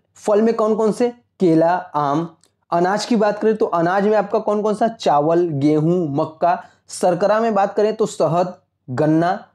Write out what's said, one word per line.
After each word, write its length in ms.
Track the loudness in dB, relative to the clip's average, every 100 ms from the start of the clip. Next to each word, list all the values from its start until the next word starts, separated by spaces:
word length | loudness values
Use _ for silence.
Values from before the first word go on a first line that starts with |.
| _ _
फल 260 | 0 2
में 120 | 2 0
कौन 200 | 0 0
कौन 160 | 0
से? 180 | 0 -2 -4 _ -2
केला, 360 | 2 4 2 0
आम। 520 | -4 -4 -2 -2 -4 -12 _ _ _
अनाज 340 | -2 0 -2 -2
की 100 | 0
बात 240 | 0 0
करें 160 | -2 0
तो 100 | 0
अनाज 420 | 0 0 0 2
में 80 | 0
आपका 220 | 0 -2
कौन 220 | -2 -2
कौन 140 | -2 -2
सा? 120 | -2
चावल, 600 | -2 0 2 2 2 0
गेहूं, 580 | 0 0 2 2 0 -2 -4
मक्का। 420 | -4 -2 -2 -2 -6 _ -18
शर्करा 500 | -2 0 2 0 2
में 140 | 0
बात 220 | 0 0 0
करें 200 | -2 0
तो 100 | -4
शहद, 480 | -2 0 0 -2 -8 _ _ -8
गन्ना, 500 | -2 0 2 0 -2 -10